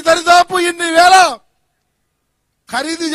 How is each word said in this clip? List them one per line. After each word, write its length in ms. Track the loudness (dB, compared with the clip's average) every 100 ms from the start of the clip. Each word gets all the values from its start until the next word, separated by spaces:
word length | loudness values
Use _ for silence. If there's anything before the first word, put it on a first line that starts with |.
| -2
దరిదాపు 480 | 0 2 2 2 -2 -4
ఇన్ని 200 | -6 -2 2
వేల 180 | 4 4 2 -6 _ _ _ _ _ _ _ _ _ _ _ _ -10
ఖరీదు 380 | -8 -8 -8 -4